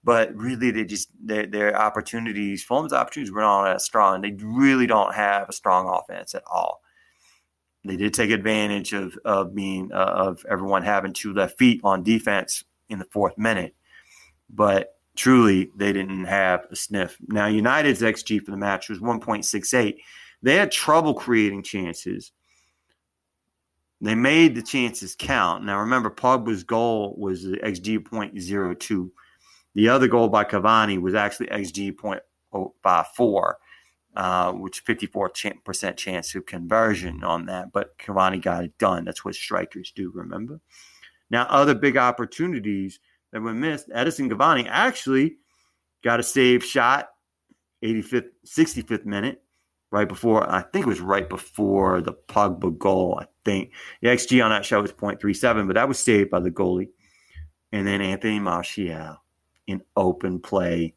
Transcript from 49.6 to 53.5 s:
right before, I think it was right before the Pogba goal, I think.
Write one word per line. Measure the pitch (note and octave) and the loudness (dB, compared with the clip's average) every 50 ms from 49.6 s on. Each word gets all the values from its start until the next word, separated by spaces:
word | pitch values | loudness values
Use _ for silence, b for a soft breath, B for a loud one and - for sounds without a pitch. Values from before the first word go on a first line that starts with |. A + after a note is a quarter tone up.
| _ _ _ _ _ _ | _ _ _ _ _ _
right | - G2+ G#2 | 0 0 0
before, | F#2 E2+ - - A#2 A2 A2 - - | 0 -4 -2 2 4 4 4 4 2
I | F#2 F#2+ | 0 -2
think | F#2 - - G3 - | -2 -2 -4 -2 0
it | B2+ | 0
was | G2 - | -2 -2
right | F2 F#2+ G2 G2 F#2 | -2 -2 0 0 -2
before | F2 F#2+ F#2 - - _ - G#2 G2 G2 G2 F#2+ F#2 F#2 F2+ | -4 -10 -12 -12 -14 _ -2 0 2 2 2 2 2 2 0
the | E2 - - | -2 -4 -8
Pogba | _ _ - - G#2+ G#2 F#2+ F2+ F2+ G2 F2+ D#2+ | _ _ -2 0 2 2 2 0 -2 -4 -4 -4
goal, | D#2+ - G2 F#2+ F#2 F#2 F2 - - | 0 0 2 2 2 2 0 -2 -6
I | - _ _ _ _ | -8 _ _ _ _
think. | G#2+ | -2